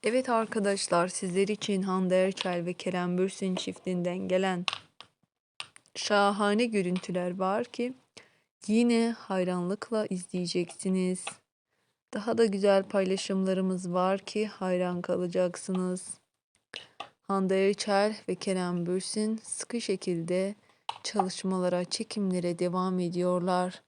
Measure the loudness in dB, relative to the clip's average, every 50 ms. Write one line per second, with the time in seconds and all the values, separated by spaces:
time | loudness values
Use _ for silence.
0 | 0 2 2 2 0 2 0 0 0 0 -2 0 0 0 0 0 0 2 2 2
1 | 2 2 -2 -6 -6 -2 2 2 2 2 0 -4 -2 0 0 0 2 0 0 0
2 | 2 4 4 4 4 2 0 -2 -4 -2 -2 -2 -2 -4 -6 -4 -4 -4 -2 0
3 | 0 0 2 2 0 0 0 -4 -4 -2 -2 -2 -4 -8 -10 -8 -6 -4 -2 -2
4 | -2 -2 -2 -4 -2 0 2 2 2 2 0 0 -4 -6 -6 -8 -14 _ _ _
5 | -20 _ _ _ _ _ _ _ _ _ _ _ -18 -18 _ -20 _ _ _ -6
6 | 0 4 4 6 6 4 4 2 2 2 4 4 2 2 2 0 2 2 0 -2
7 | -2 -2 -2 -2 -2 -2 -2 -2 0 0 0 0 -2 -4 -4 -4 -4 -4 -4 -10
8 | _ _ _ -20 -20 _ _ _ _ _ _ _ -2 2 4 4 6 6 6 4
9 | 4 2 0 -4 -6 -2 0 0 2 2 0 0 0 -2 -2 -4 -4 -2 -2 -2
10 | 0 0 -4 -6 -6 -6 -4 -4 -4 0 0 -2 -2 -2 -6 -6 -2 0 2 2
11 | 2 0 0 -2 -6 -12 -12 -14 _ _ _ _ _ _ _ _ _ _ _ _
12 | _ _ -8 -4 -2 -2 2 4 4 4 4 2 4 6 6 4 2 2 0 0
13 | 2 2 0 -2 -2 -2 0 0 2 2 2 2 0 0 -2 -2 -4 -2 0 2
14 | 2 2 2 0 -4 -4 -4 -4 -4 -4 -4 -6 -2 0 0 0 0 0 -2 -4
15 | -2 -2 -2 0 0 0 0 0 0 0 -2 -6 -6 -2 -2 0 0 -2 -2 -4
16 | -8 -12 -16 _ _ _ _ _ _ _ _ _ _ _ -18 -16 -16 -18 _ _
17 | -18 -18 _ _ _ -2 0 0 2 2 4 4 4 4 2 0 0 2 4 4
18 | 4 2 0 -4 -6 -6 -6 -4 -2 -2 -2 0 0 -2 -2 -2 -2 0 -2 -2
19 | -4 -4 -4 -2 -2 -2 -2 -4 -6 -10 -10 -10 -8 _ -6 -6 -2 -2 -4 -2
20 | -2 -4 -2 -2 -2 -2 0 0 0 -2 -6 _ _ _ _ _ _ -14 -12 -10
21 | -10 -4 0 0 0 0 -2 -4 -2 -2 0 2 2 2 0 0 -2 -4 -6 -8
22 | -6 _ -4 -4 -2 0 0 0 0 -2 -2 0 -2 0 0 0 0 0 0 0
23 | -2 -2 0 0 0 2 2 2 2 2 2 2 0 -2 -6 -12 _